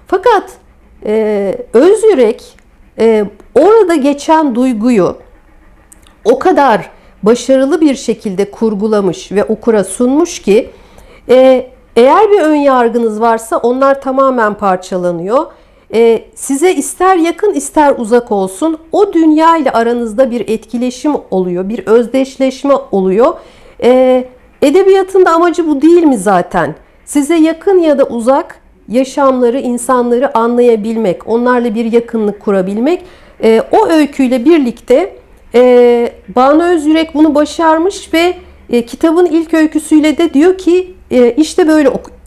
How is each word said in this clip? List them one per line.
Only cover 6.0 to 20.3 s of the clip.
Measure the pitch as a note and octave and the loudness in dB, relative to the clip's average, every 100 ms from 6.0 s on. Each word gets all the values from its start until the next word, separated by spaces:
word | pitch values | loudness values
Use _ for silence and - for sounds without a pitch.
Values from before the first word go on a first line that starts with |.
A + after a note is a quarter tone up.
| _ _ | _ _
o | G3+ B3+ | -2 0
kadar | F#4 D4+ C4+ G3+ - - - - | 2 2 2 0 -4 -20 -20 -4
başarılı | G3 A#3+ - C4 C4+ E4 | -2 0 0 0 0 0
bir | D#4 | 0
şekilde | B3+ - A3 A3 F#3 G3+ | -2 -6 -6 -6 -6 -6
kurgulamış | - A3+ G#3 A3 G#3+ F#3+ D#3+ - | -4 -4 -2 -2 -2 -2 -6 -6
ve | G3 | -4
okura | G3+ G#3+ - G#3+ | -4 -4 -2 -2
sunmuş | F#3+ - B3 C#4 E4+ - | -2 -2 -2 0 -2 -4
ki, | - G#3 - - - - - - - | 0 0 -2 -14 -20 -20 -20 -12 0
e, | B3+ C4 B3+ B3 - _ - | 4 4 2 -2 -16 _ 2
eğer | B3 E4+ G#4+ | 4 4 4
bir | G4+ | 2
ön | D#4 | 2
yargınız | D4+ C#4+ B3+ A#3 A#3 A3+ G#3+ | 0 2 2 0 -2 -4 -2
varsa | A#3 A3+ - E4 | -2 -2 -4 -4
onlar | A#3 B3+ C4+ C#4 | -2 0 0 0
tamamen | C4+ C4+ C4+ B3+ G#3+ | -2 0 0 0 -2
parçalanıyor. | G#3 G3+ F#3 - F#3 F3 E3+ F#3 B3+ D#4+ - _ _ - | -2 -2 -4 -4 -6 -4 -6 -2 -2 -4 -12 _ _ -6
E, | A3 A#3 A3 - | 0 2 0 -4
size | - - C#4 F4 | -14 -6 -2 0
ister | D4+ - - F#4 F#4+ | 0 -6 -2 0 2
yakın | E4 E4+ G#4 | 0 -2 -2
ister | C#4+ - D#4 C#4+ C4 | -2 -4 0 0 0
uzak | A3 A#3+ A#3+ | 0 -2 0
olsun | G#3 F#3+ - D#4+ D#4 - | -4 -4 -4 -6 -6 -6
o | E4+ G4+ | -2 0
dünya | E4+ D#4+ D4+ D#4+ E4 | 2 2 4 2 2
ile | C4 | 0
aranızda | A3+ A#3 A#3+ A#3 G#3+ C4 | -2 -2 -2 -4 -2 -2